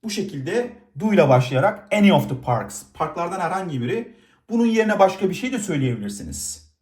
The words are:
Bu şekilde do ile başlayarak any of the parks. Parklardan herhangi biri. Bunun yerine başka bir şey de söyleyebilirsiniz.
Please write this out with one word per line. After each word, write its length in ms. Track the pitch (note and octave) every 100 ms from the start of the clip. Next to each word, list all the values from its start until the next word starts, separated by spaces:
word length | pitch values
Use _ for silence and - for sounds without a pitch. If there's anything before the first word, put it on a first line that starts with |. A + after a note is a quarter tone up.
Bu 60 | A3+
şekilde 680 | G#3 F#3 D3 C3+ A3 A#3+ - _ C#3
do 120 | G#3
ile 160 | G3 C#3+
başlayarak 680 | B2+ B2+ C3 F#3+ G#3 -
any 180 | - G3+
of 160 | D#3 -
the 120 | B2+
parks. 420 | - A#2 G2 - -
Parklardan 460 | - D#3 F3 F3 F#3
herhangi 400 | E3 F#3+ F#3 C3+
biri. 360 | A#2+ A3 - - _ _ _
Bunun 160 | A3+ A#3
yerine 320 | A3 G#3+ G3
başka 320 | F#3+ F#3 G3
bir 40 |
şey 180 | - B3+
de 60 | C4+
söyleyebilirsiniz. 1120 | - D3+ C3 A2+ G2+ G2+ E2 C#2+ - - _ _